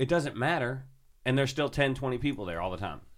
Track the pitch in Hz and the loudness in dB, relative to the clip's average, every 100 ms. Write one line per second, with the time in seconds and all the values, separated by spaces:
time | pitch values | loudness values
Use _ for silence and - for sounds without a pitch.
0 | 131 170 143 110 135 165 123 135 - - | 2 2 2 0 0 0 -2 -4 -10 -20
1 | - _ 127 131 135 147 143 139 139 131 | -20 _ 0 2 2 0 0 2 2 2
2 | 135 123 139 139 95 85 92 90 98 73 | -2 0 0 -2 -4 -2 -2 -2 -6 -8
3 | - | -14